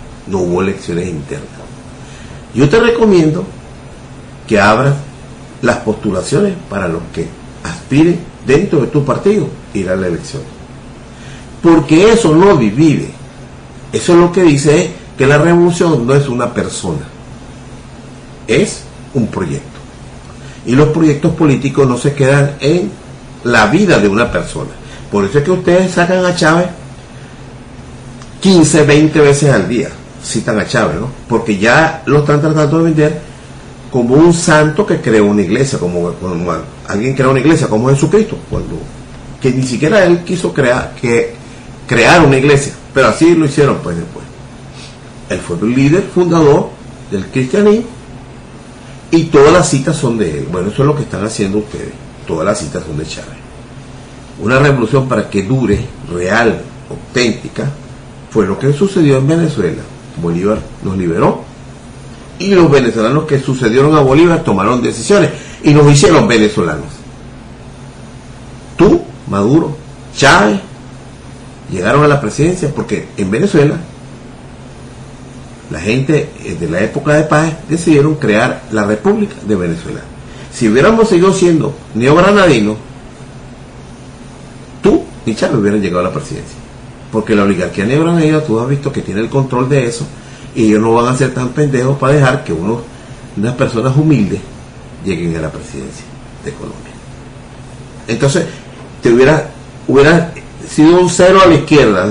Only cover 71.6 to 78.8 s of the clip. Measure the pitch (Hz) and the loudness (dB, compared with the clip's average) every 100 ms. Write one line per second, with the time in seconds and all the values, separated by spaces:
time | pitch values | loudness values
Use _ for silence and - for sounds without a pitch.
71.6 | - 90 98 139 147 143 107 - 160 180 | -10 -4 0 2 4 2 -2 0 0 0
72.6 | 139 117 101 95 - - 92 113 202 156 | -4 -4 -6 -6 -8 -6 -4 0 2 2
73.6 | 147 - - - - - - - - - | 2 -2 -10 -18 -20 -20 -20 -20 -20 -20
74.6 | - - - - - - - - - - | -20 -20 -20 -20 -20 -20 -20 -20 -20 -20
75.6 | - 80 95 127 135 147 - - 107 82 | -14 -6 -2 -2 0 0 -2 -10 -12 -6
76.6 | 82 85 104 - 147 151 156 151 160 151 | -4 -2 -2 -2 0 2 2 0 0 -4
77.6 | - 160 170 143 151 143 107 104 127 - | -6 -2 2 4 4 0 0 0 0 -4
78.6 | - 110 | -6 -2